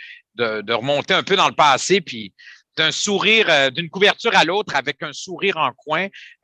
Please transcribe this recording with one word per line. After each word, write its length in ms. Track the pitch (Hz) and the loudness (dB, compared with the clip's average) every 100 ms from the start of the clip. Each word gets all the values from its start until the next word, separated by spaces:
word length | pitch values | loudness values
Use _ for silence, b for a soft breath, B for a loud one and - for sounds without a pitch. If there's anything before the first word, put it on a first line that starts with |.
| B B _ - | B B _ -6
de, 240 | 117 107 | -4 -4
de 120 | 104 | -4
remonter 400 | 117 131 143 - | -4 -2 -2 0
un 120 | 185 | -2
peu 100 | 135 | 0
dans 140 | 190 151 | 2 2
le 80 | 123 | 4
passé, 440 | 151 127 - 196 | 4 4 2 0
puis 320 | 165 120 101 _ B B _ - | 0 -12 -14 _ B B _ -2
d'un 140 | 160 | -2
sourire, 560 | - 208 196 185 220 202 | -2 -2 0 2 2 4
euh, 220 | 151 135 | 4 2
d'une 180 | 127 170 | 0 -8
couverture 480 | 185 196 185 233 190 | 0 2 2 2 2
à 80 | |
l'autre 320 | 160 196 214 143 | 2 0 -2 -4
avec 260 | 131 147 | -4 -6
un 120 | 160 | -10
sourire 420 | 139 - 165 190 165 | -12 -12 -4 -4 0
en 160 | 139 | -2
coin, 360 | - - 156 196 B B B | -4 -6 -4 -4 B B B